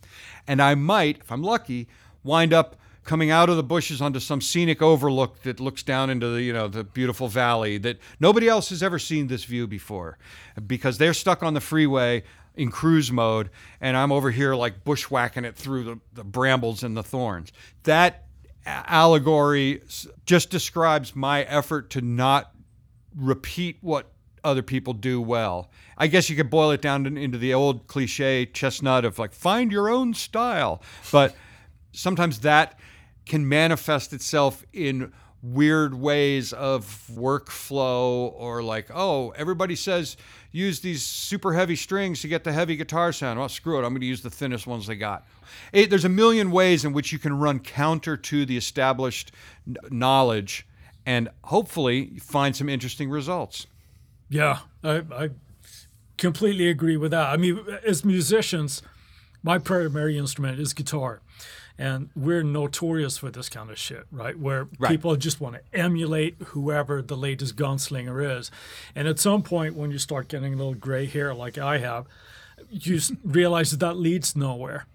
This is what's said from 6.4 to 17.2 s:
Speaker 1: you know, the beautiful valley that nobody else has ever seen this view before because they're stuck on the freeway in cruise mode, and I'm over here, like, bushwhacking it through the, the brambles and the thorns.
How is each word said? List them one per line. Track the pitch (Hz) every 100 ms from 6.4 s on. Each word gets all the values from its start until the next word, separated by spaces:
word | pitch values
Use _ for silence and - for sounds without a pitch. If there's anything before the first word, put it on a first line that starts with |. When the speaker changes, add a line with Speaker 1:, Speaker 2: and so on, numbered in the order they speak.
Speaker 1:
you | 123
know, | 117 107
the | 104
beautiful | 98 127 127 110 127
valley | 110 120 117 110 104
that | 117 120 - -
nobody | 165 214 226
else | 220 -
has | 180
ever | 185 175
seen | - 156 135
this | 123
view | - 120 117
before | 104 - 101 82 - - - - - 107
because | 123 135 104
they're | 160
stuck | 160 190 175
on | 165
the | 151
freeway | - 156 151 135 123 120 - - - -
in | 131
cruise | - 160 160 127
mode, | 123 113 110 101 - - -
and | 131 131
I'm | 139
over | 139 135
here, | 117 139 131
like, | 120 95 143
bushwhacking | 143 - 131 120 131
it | 120 110
through | 135 135
the, | 113 117 _
the | -
brambles | 101 123 131 131 117 110
and | 123 110
the |
thorns. | 101 131